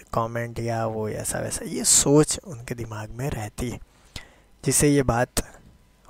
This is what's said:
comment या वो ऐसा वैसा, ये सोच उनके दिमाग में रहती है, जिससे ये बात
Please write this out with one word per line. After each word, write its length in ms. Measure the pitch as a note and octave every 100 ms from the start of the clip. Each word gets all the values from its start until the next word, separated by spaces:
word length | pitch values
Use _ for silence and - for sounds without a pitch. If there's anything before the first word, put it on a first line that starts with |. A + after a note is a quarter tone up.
| -
comment 460 | - A2+ A#2 A#2 A#2
या 260 | A#2 A2+ A2+
वो 240 | A2 G#2+
ऐसा 300 | - A2 -
वैसा, 260 | A#2 - G#3+
ये 180 | F3
सोच 560 | A#3+ - - D3 D3+ -
उनके 360 | - B2+ A#2+ A#2+
दिमाग 340 | A2+ G#2+ G#2+
में 200 | A2+ C3+
रहती 400 | A2+ G#2+ - B2
है, 100 | G#2 - _ _ - - _ _ _ -
जिससे 240 | C3 D3
ये 140 | C#3+
बात 260 | B2+ A#2 B2+ - - - - - _ _